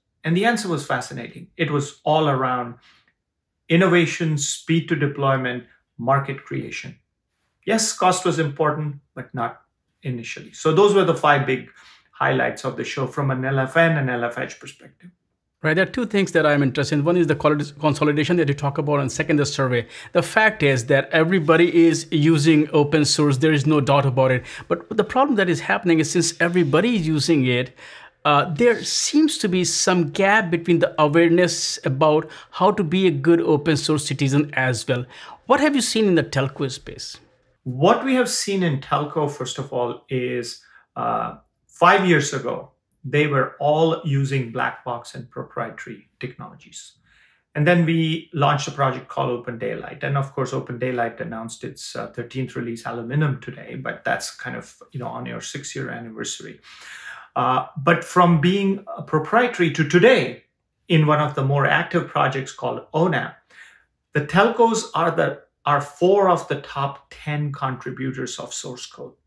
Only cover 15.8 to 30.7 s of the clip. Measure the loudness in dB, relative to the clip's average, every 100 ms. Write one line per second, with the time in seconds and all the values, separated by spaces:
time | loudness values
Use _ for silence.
15.8 | 0 -2 -2 0 2 2 4 4 2 0
16.8 | -2 0 2 2 2 2 2 0 -2 -2
17.8 | -2 2 2 2 2 2 0 0 -4 -4
18.8 | -2 0 0 -2 0 0 0 0 0 0
19.8 | -4 -10 -4 -2 0 2 2 4 2 2
20.8 | 2 2 2 2 2 2 4 6 6 6
21.8 | 6 4 0 2 4 4 6 4 4 2
22.8 | 4 2 2 2 2 4 2 2 4 2
23.8 | 4 4 4 4 2 2 -2 -12 -6 -6
24.8 | -2 -2 0 2 2 2 2 0 0 0
25.8 | 2 2 2 0 0 0 0 2 2 2
26.8 | 2 0 0 0 2 2 2 0 -2 -10
27.8 | -20 -20 -20 _ 2 2 2 2 2 2
28.8 | -2 -4 0 2 2 2 -2 0 0 0
29.8 | 2 2 2 0 2 2 2 -2 2